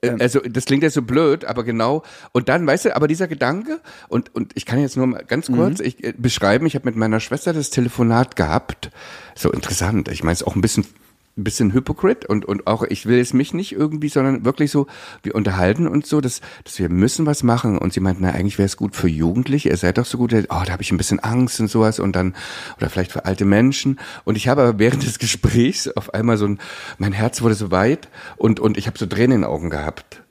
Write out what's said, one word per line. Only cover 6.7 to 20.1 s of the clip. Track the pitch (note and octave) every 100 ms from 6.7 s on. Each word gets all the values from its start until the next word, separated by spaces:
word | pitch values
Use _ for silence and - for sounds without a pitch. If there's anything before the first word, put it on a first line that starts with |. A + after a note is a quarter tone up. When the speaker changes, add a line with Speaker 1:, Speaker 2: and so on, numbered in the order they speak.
| C#3+
Speaker 1:
habe | B2+
mit | A2+
meiner | A2 A2
Schwester | - C#3 -
das | D#3+ C#3
Telefonat | - A#2+ - A#2 A#2 C3 -
gehabt. | D#2 F2+ - - - - - - -
So | - -
interessant, | - - - F2+ G#2+ -
ich | D#2+
meine, | E2
es | F2+
ist | -
auch | -
ein |
bisschen, | G#2+ - - _ _ _ _ -
ein | G#2
bisschen | - A2
hypocrite | A2 B2+ D3 F#3 - -
und, | G#2+
und | - G2+ -
auch, | A2
ich | - G#2+ G#2
will | B2
es | B2
mich | B2+ C#3
nicht | E3 G3
irgendwie, | F#2+ D3+ D#3 D3
sondern | C#3+ C3+ C3+
wirklich | A2+ C3 D3
so, | D3 C#3 - - -
wir | - A2
unterhalten | G#2 F#2+ F2+ A2 E3+
uns | D3 D3
so, | D3+
dass, | C3+ - - - -
dass | -
wir | F2+
müssen | F2 G#2+ - D#3
was | D3
machen. | A#2+ A#2 A#2 G2
Und | F2+
sie | F#2
meinten, | F#2+ F#2
"Na, | F#2
eigentlich | E2 F#2+ -
wäre | G2
es | -
gut | G2+
für | - F#2
Jugendliche, | D#2 E2 G2+ B2+ C#3+ -
ihr | F2+
seid | F2+ F#2
doch |
so | A#2+